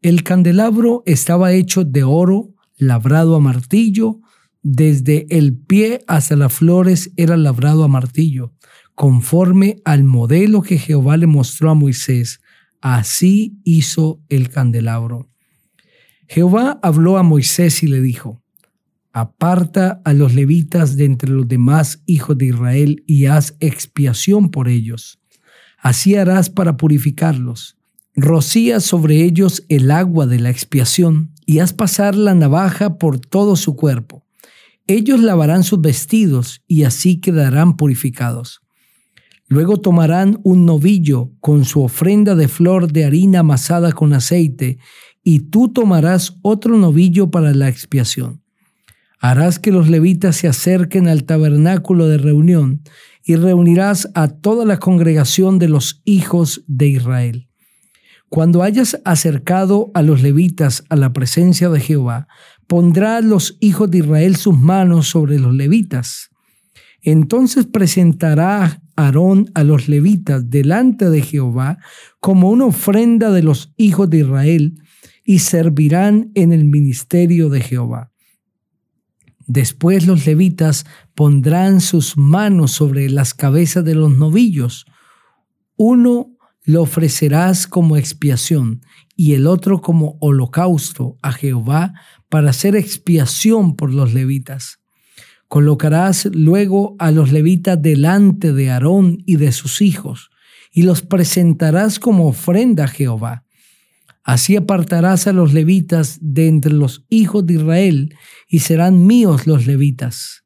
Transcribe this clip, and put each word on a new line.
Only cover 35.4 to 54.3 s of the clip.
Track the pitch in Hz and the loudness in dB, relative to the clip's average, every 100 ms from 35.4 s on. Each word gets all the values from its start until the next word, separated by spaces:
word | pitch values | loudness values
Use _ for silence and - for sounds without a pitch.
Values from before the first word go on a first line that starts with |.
| 151 175 180 | 2 2 0
sus | 202 | 0
vestidos | 156 135 - 220 196 135 120 - _ | 0 -2 -2 0 0 -2 -4 -12 _
y | 160 | 0
así | 143 - 180 175 | 0 0 -2 -2
quedarán | 185 165 135 135 170 170 | -2 0 0 2 2 2
purificados. | 151 123 139 120 120 120 120 - _ _ _ _ _ _ _ _ _ | -2 -2 -6 -6 -6 -6 -12 -20 _ _ _ _ _ _ _ _ _
Luego | 139 165 208 | -2 0 0
tomarán | 202 170 160 170 190 214 | 0 2 2 0 0 0
un | 190 185 170 | 2 4 4
novillo | 156 160 202 156 131 123 _ | 2 2 0 0 -2 -4 _
con | - 147 127 | 0 0 2
su | 147 | 0
ofrenda | 127 - 170 208 208 180 | -2 -2 0 2 2 2
de | 139 | 0
flor | - 170 185 170 | 0 0 2 0
de | 151 | 0
harina | 151 151 196 185 | 0 2 2 4
amasada | 160 135 - 170 170 | 2 0 -2 -2 -2
con | 147 151 | 0 0
aceite, | 139 123 175 160 127 127 127 _ - - _ | 0 0 0 -2 -4 -8 -8 _ -20 -20 _
y | - 151 151 | 0 0 0
tú | 214 247 | 0 0
tomarás | 247 220 175 156 180 180 - | 0 0 2 2 0 -4 -6
otro | 202 214 226 226 | -4 -2 0 2
novillo | 180 151 185 175 180 | 2 2 2 2 0
para | 175 151 | 0 0
la | 139 135 | 0 0
expiación. | 123 - 139 117 - 123 120 _ _ _ _ _ _ _ _ | -4 -6 -4 -4 -6 -10 -12 _ _ _ _ _ _ _ _
Harás | 123 127 170 180 | -2 0 0 -2
que | 220 | 0
los | 185 160 | 2 2
levitas | 165 170 175 190 160 | 2 2 0 -2 -2
se | 170 | -2
acerquen | 127 175 185 175 190 175 | -2 0 0 0 0 0
al | 156 127 | 0 0
tabernáculo | 160 156 147 156 185 180 180 165 | 0 2 2 2 0 0 0 2
de | 151 | 2
reunión | 143 147 160 175 135 143 - _ - _ | 2 2 2 2 0 -4 -10 _ -20 _
y | - 165 | -2 0
reunirás | 180 180 175 170 196 196 - - | 2 2 4 2 0 -2 -4 -2
a | |
toda | 156 | -4